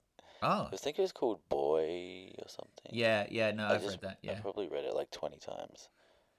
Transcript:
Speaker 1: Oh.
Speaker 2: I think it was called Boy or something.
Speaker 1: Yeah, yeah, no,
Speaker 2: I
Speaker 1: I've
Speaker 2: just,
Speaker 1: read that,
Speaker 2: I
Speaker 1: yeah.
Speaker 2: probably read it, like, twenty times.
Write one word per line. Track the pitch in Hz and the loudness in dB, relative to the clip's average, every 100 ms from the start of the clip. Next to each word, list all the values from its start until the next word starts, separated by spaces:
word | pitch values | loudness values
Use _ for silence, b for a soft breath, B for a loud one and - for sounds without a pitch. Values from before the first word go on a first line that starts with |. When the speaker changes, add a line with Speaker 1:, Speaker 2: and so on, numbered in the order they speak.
| _ - b b | _ -20 b b
Speaker 1:
Oh. | 131 196 113 | 0 2 0
Speaker 2:
I | 95 | -4
think | 139 151 | -2 2
it | |
was | 190 | 0
called | - 127 92 - | 2 0 0 0
Boy | 71 71 80 78 90 90 92 92 - | 2 4 4 4 0 -6 -10 -12 -12
or | - | -12
something. | - - - - | -12 -14 -14 -6
Speaker 1:
Yeah, | 113 113 107 101 | 2 4 4 2
yeah, | 113 110 | 2 2
no, | 107 104 | 2 2
Speaker 2:
I | |
Speaker 1:
I've | - | 2
Speaker 2:
just, | 101 | 0
Speaker 1:
read | 92 | -4
that, | 95 95 | -8 -8
Speaker 2:
I | - | -6
Speaker 1:
yeah. | 101 | -6
Speaker 2:
probably | 101 104 87 | -4 -4 -2
read | 73 | -2
it, | 67 | -2
like, | 64 71 | -2 -2
twenty | - 73 73 | -4 -8 -8
times. | - - - - - _ _ _ _ | -10 -10 -10 -14 -20 _ _ _ _